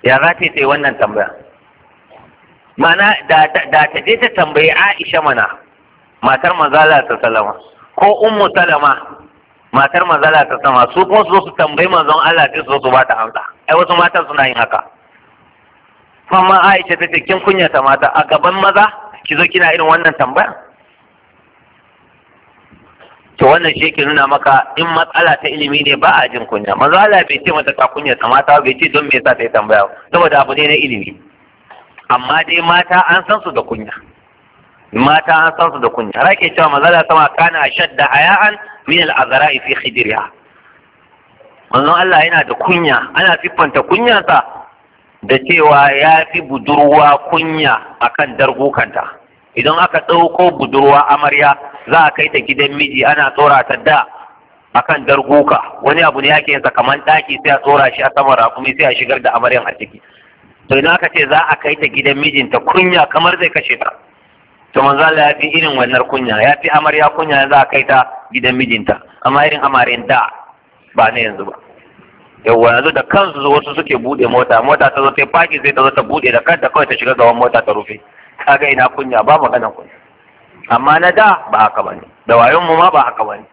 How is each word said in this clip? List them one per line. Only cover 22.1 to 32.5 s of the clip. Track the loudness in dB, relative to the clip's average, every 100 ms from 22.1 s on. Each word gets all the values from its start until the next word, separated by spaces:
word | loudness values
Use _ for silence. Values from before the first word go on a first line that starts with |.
| _ _ _ _ _ _ _ _ _ _ _ _ 0
To | 2
wannan | 4 2
shi | -2 -4
yake | -2 -2
nuna | 0 0
maka | 0 2 2 0 -6
in | -4
matsala | -2 -2 0 0 0
ta | -4
ilimi | -6 -4 -4
ne | -2 0
ba | 2 2
a | 0
jin | -6 -6
kunya. | -6 -4 0
Manzo | 2 4
Allah | 4 2
bai | 0 -4
ce | -4
mata | -4 -4
ta | -2 -2
kunyata | -2 -4 -4 0
mata, | 0 4 2
bai | 2 -2
ce | -2
don | -2
me | -2 -2
yasa | 0 -2
ta |
yi | -2
tambaya | -2 0 0 0
ba, | -6 -4
saboda | 0 2 2
abu | 0
ne | 0 0
na | 0
ilimi. | -2 -6 -10 -16 _ _ _ _ _ -20 _ -20 _
Amma | -4 -2 -4
dai | -2